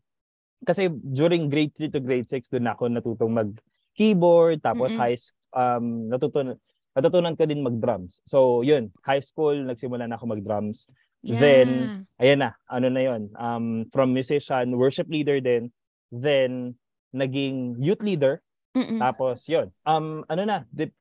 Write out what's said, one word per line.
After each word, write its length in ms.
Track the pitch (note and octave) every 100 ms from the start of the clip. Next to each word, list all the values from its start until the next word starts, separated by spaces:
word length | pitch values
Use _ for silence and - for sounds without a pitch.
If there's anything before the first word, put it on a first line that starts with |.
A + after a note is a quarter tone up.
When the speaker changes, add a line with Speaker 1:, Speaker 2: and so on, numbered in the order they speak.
| _ _ _ _ _ _
Speaker 1:
kasi 260 | - F3 F#3+
during 640 | C#3 C#3 C3 E3 F3 D3+
grade 220 | D3 D3+
three 180 | - D3+
to 80 | D3
grade 260 | B2+ B2+ A#2
six, 220 | C3+ -
doon 180 | B2+ A#2+
ako 220 | G#2+ B2
natutong 460 | A#2 A#2+ A2 A2+
mag-keyboard. 1300 | A#2 G#2+ G#2+ _ _ _ - G#3+ F#3+ F3 E3+ E3 D#3+
Tapos 280 | B2 A#2 B2
Speaker 2:
Mm-mm. 100 | A2+
Speaker 1:
high 120 | A#2+
s-, 160 | B2 - _ _
um, 560 | B2 B2 A#2+ A#2+ A#2 A2
natutun-, 480 | B2+ C#3+ D3+ B2+ A#2 _ _ _
natutunan 440 | - E3+ F3 E3+ -
ko 80 |
din 160 | D#3+ D3
mag-drums. 640 | C3+ A#2 A#2+ G2+ F2+ _
So, 400 | _ C#3+ C3 A#2+
yun. 260 | B2 D3 G#2+ -
High 160 | - C#3
school, 320 | - - D#3 D3
nagsimula 460 | C3 A#2+ C3 B2 A#2
na 80 | A#2
ako 160 | A#2+
mag-drums. 560 | G#2+ G#2 G#2 G#2 A2 _ _ _ _
Speaker 2:
Yeah. 180 | - A#2
Speaker 1:
Then, 300 | C#3+ C3+ B2+ B2+ B2+ - F#2+ -
ayan 240 | B2+ C#3
na. 160 | B2 - -
Ano 220 | B2+ B2+
na 140 | C3
yun. 260 | C3 A#2 G#2 A2
Um, 280 | A#2+ A#2 A#2 A2+ A2+
from 180 | - C3
musician, 640 | B2+ B2+ D3 - C3 B2
worship 320 | B2 C3 C#3 E3
leader 320 | D#3 D3 C#3+
din. 320 | B2+ A#2+ A#2+ _ _ _ -
Then, 680 | A#2+ C#3 C#3 B2+ B2+ B2 A#2+ _ _ _
naging 680 | C3 C3+ C3 C#3 C3 B2 A#2+
youth 220 | C#3+ G#3+
leader. 400 | G#3 F3 C3+ D#3+ _ _ _
Speaker 2:
Mm-mm. 240 | B3+ - A3
Speaker 1:
Tapos, 480 | B2+ B2+ C3 A#2+
yun. 260 | - D#3 F#2+ -
Um, 400 | D3+ D#3+ D#3 D#3 -
ano 160 | D#3+
na, 220 | G#3+ G3 B2+
di-, 220 | C#3 D#3 -